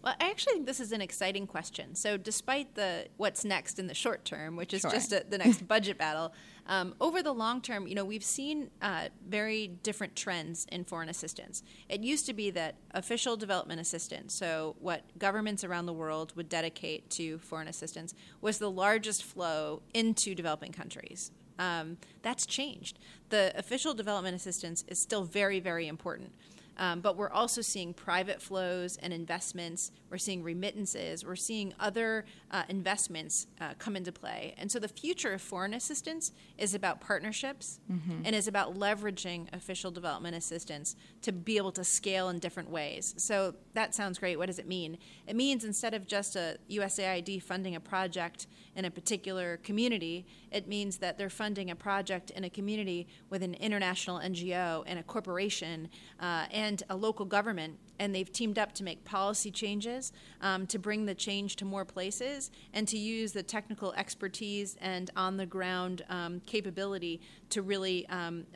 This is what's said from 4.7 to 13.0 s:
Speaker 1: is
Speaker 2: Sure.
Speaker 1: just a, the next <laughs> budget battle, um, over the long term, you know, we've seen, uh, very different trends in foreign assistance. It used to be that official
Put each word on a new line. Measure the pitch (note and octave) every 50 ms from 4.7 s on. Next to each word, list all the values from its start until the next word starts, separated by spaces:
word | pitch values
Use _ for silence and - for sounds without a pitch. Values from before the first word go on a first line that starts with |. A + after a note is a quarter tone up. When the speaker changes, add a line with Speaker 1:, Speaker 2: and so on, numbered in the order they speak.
Speaker 1:
is | - F#3+
Speaker 2:
Sure. | - D#3+
Speaker 1:
just | A2+ A3+ G#3+ -
a, | G#3+ F#3+ - -
the | G3
next | G3 F3+ A#3+ A3+ E3+ F#3 -
<laughs> |
budget | G#3+ A3 G3+ G3 G3 -
battle, | D#3+ D#3 D#3 D#3 E3 D#3+ - - - - - - -
um, | - F#3+ F#3+ F3+ F3+ - -
over | - E4 D#4+ F#4
the | F4 D4+
long | C4+ A#3 A3 A3+ A#3+ B3+
term, | B3 - A#3+ G3+ G3
you | E3 F#3+
know, | G3+ G3
we've | F#3+ G#3+ A3 G3
seen, | - - - C4+ C#4+ D#4 D4+ C#4 - - -
uh, | - G#3 F#3+ D#3+ E3 - - - - -
very | F#3+ G#3 G#3+ A3 A3 A3 G#3+ F#3
different | F3 F3 - A3 G3+ - G3+ - -
trends | - - G#3 F3+ E3+ D#3 D#3+ E3 E3 - -
in | - F3 F3+
foreign | - F#3 E3 E3 D#3+
assistance. | E3 - - D#3+ - - - - - - - - - - - -
It | - G3+
used | G#3+ B3 D4 D4 -
to | -
be | B3 G#3 G#3+ G3+
that | F3+ F3+ E3 D#3 - - - -
official | - F#3